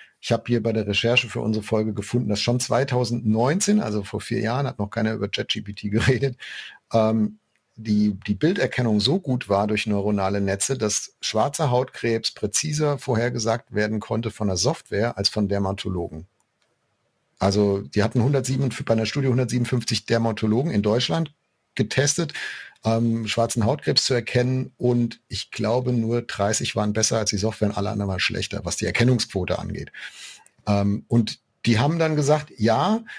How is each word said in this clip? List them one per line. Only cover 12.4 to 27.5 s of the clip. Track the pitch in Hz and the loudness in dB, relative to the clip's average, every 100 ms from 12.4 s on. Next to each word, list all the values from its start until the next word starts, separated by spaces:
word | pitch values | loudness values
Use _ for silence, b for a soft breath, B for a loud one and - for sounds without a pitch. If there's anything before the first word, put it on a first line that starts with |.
| 104 - 156 151 151 143 | -4 -2 -2 -2 0 -2
vorhergesagt | - 113 120 123 110 117 - | -2 0 0 -2 -2 -2 -2
werden | 104 107 110 | -2 0 -2
konnte | - 113 117 | -4 -4 -4
von | - 104 | -2 -2
der | 92 | 0
Software | 127 165 - 98 117 120 | 0 -2 -4 -2 -2 -2
als | 101 | -4
von | - 98 | -2 0
Dermatologen. | 101 98 101 101 90 85 80 90 _ _ _ _ _ _ _ _ _ _ - | 0 -2 -4 -4 -6 -6 -10 -16 _ _ _ _ _ _ _ _ _ _ -2
Also | 95 98 104 98 | 2 4 4 2
die | - - | -2 0
hatten | 107 - | 0 2
hundertsieben, | 120 139 120 135 135 - | 2 2 0 -2 -2 -2
bei | - | 0
einer | 113 110 | 0 0
Studie | 147 135 | 0 0
hundertsiebenundfünfzig | 123 123 123 120 123 - 113 - | 2 0 0 0 -2 0 -4 0
Dermatologen | 117 113 107 110 110 156 | 2 2 0 2 2 2
in | 113 | 2
Deutschland | 104 113 - 165 156 - _ _ _ | 2 2 2 -2 -2 -8 _ _ _
getestet, | - 113 - 143 - 156 B B B B B | -2 -2 0 0 0 -4 B B B B B
ähm, | 110 113 117 113 107 | 0 2 2 0 -2
schwarzen | - 117 - | 0 0 2
Hautkrebs | 107 - - 143 | 0 0 0 0
zu | - | 2
erkennen | 123 117 127 123 131 131 - | 0 0 2 2 0 -4 -2
und | 123 123 120 - - | 2 2 2 -2 -12
ich | - - | -10 -8
glaube, | - 107 120 123 | -4 0 0 0
nur | 123 113 120 | 0 0 0
dreißig | 117 - 101 107 - - | -2 -2 0 0 -2 0
waren | 104 | 0
besser | 104 110 113 | 2 0 0
als | 104 | 0
die | 101 | 0
Software | 107 | -2